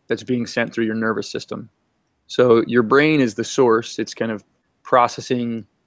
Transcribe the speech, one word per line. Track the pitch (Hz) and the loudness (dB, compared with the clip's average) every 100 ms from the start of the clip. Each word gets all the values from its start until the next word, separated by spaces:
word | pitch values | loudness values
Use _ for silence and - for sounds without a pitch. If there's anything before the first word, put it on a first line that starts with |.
| - | -8
that's | 113 | -8
being | - 123 113 | -4 -4 -4
sent | - 117 | -4 -4
through | 117 113 | -2 -4
your | |
nervous | 110 113 107 107 | -2 -4 -4 -8
system. | 120 - - - _ _ _ _ _ _ | -12 -10 -12 -14 _ _ _ _ _ _
So | - 123 113 113 | 2 4 4 4
your | 120 | 2
brain | 110 135 156 151 | 4 4 4 2
is | 123 | 0
the | 107 | -2
source. | 110 - 123 113 113 - | -4 2 2 2 -2 -8
It's | 110 | -10
kind | - 113 | -6 -6
of | 104 - _ _ _ | -6 -12 _ _ _
processing | - 127 120 - - 123 120 113 101 _ | 2 4 4 0 -6 -4 -4 -8 -12 _